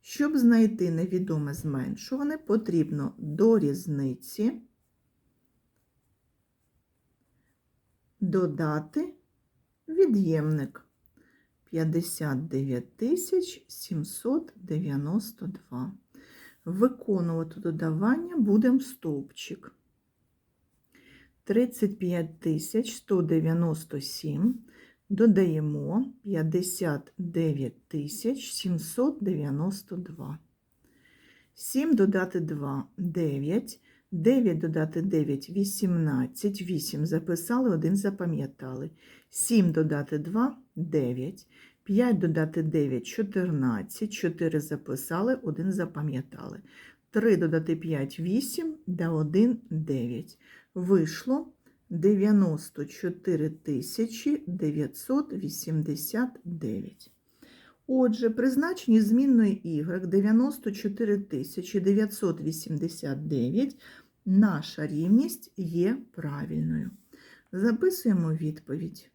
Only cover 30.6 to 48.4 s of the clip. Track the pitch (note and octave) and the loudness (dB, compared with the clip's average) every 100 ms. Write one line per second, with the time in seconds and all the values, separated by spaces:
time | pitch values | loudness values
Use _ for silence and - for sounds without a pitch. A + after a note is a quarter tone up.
30.6 | _ _ _ _ _ _ _ _ _ _ | _ _ _ _ _ _ _ _ _ _
31.6 | - C4 D#4 B3+ G3 G3 F#3 F#3 D#3+ D3+ | -4 -2 2 4 4 4 0 -2 -4 -4
32.6 | C#3+ C#3 - - F3+ E3+ D#3+ C#3 C#3+ G3 | -4 -6 -8 -6 -4 0 0 0 0 -2
33.6 | - - _ _ _ F3+ D#3+ C4+ A3+ D#3+ | -2 -16 _ _ _ 0 4 6 4 2
34.6 | D#3+ D#3+ D#3 E3+ F#3 E3 D3 C#3 - F3+ | 0 0 -2 -2 0 0 0 -2 -4 -2
35.6 | G3 - F#3+ F3 D#3 C3 B2+ - G#3 G3+ | -2 0 0 2 2 0 -2 -2 -4 -4
36.6 | F3+ F3 - D3+ D#3 D#3+ D#3+ E3+ - A#3+ | -4 -4 -4 -4 -2 -2 -2 -4 -2 0
37.6 | B3+ E3 D#3+ G3 G3 G3 E3+ D#3 C3+ - | 2 2 2 2 0 -2 -4 -2 -4 -8
38.6 | C3+ B2+ D3+ - - - _ - - A#3 | -12 -10 -10 -14 -20 -20 _ -6 2 4
39.6 | F3+ D#3 D#3+ D3 C#3+ D3+ D#3+ G#3 B3+ - | 4 4 2 0 -2 -6 -2 0 0 -2
40.6 | _ - E3 D#3 B2+ B2 C3 G3 - - | _ -8 -2 0 0 -2 -6 -10 -20 -20
41.6 | - _ - G3+ B3 G3 E3 D#3+ D#3 D#3+ | -20 _ -2 2 4 4 2 2 0 0
42.6 | D#3+ D#3+ C#3+ B2+ - - G3+ G3 F3+ D3+ | 0 2 2 0 -6 -6 -4 -2 0 0
43.6 | C3 A2 - - G#3+ - F3 D#3+ E3 D#3+ | 0 0 -6 -6 -6 -2 -4 0 0 0
44.6 | D3 D3 - C3+ - E3+ A3 C4 A3+ D3 | -2 -8 -6 -8 -4 -2 0 0 -2 -4
45.6 | F3+ F#3+ E3+ - D3+ C3 C3+ - - - | -2 -2 -4 -4 -4 -4 -8 -12 -14 -14
46.6 | - - - _ _ G#3+ A#3 F3+ E3+ D#3+ | -18 -20 -20 _ _ 0 4 4 4 0
47.6 | D#3+ D#3+ D#3+ D#3 C#3 - E3+ G#3+ | 0 -4 -2 -4 -4 -6 -2 -2